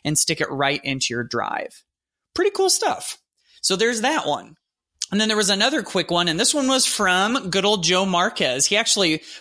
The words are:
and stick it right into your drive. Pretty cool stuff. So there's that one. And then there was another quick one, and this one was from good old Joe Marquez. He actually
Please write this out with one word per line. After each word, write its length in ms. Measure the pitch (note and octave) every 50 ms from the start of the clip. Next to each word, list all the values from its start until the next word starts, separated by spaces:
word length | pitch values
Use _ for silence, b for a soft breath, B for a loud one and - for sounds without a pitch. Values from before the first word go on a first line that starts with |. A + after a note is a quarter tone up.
| B
and 140 | - D3+ D3+
stick 240 | - - D#3+ D#3
it 80 | D#3 C#3
right 320 | C#3 C3+ C#3 C#3 C#3+ D3 -
into 300 | C3+ C3+ C3+ - - A#2
your 100 | A#2+ A#2+
drive. 600 | A#2+ - A#2 G#2 - - - - - - - _ _ _ _ _ _ _ _ _ _ -
Pretty 180 | - F4+ G#4
cool 180 | G4+ - F#4+ F#4
stuff. 480 | - - - F4+ - F#3 - - - - _ _ _ b b b b b
So 140 | b - F#3+
there's 260 | F3+ A3 A#3+ B3 A3
that 240 | G#3+ C4 D#4 D4+ -
one. 300 | - C#3+ G#2+ - - D#3+ _ _ _ _ _ _ _ _ - - -
And 80 | - G3+
then 60 | A3 G#3+
there 100 | A3 G#3+
was 120 | G#3+ F#3
another 340 | G3+ F#3+ G#3+ C4 C#4+ D#4+ G3+
quick 280 | - - F#3+ E3 -
one, 160 | F3 E3+ F3 F3
and 120 | D#3 E3
this 140 | A#3 - -
one 140 | D4 C4+ C4
was 180 | C4 C4 -
from 640 | - - - G#3 F#3 F3+ F#3 G3 G#3+ A#3+ C4+ - F#3
good 160 | E3 G3 F#3
old 180 | G#3 G#3+ G3+ E3
Joe 220 | E3 F3+ F#3 G3
Marquez. 600 | F#3+ F3+ E3+ F3+ A3 - - F#3+ C3+ B2 C3+ D3
He 120 | - G3+ G#3
actually 440 | A3+ - - G#3+ G3 E3 D#3 D#3 B B B B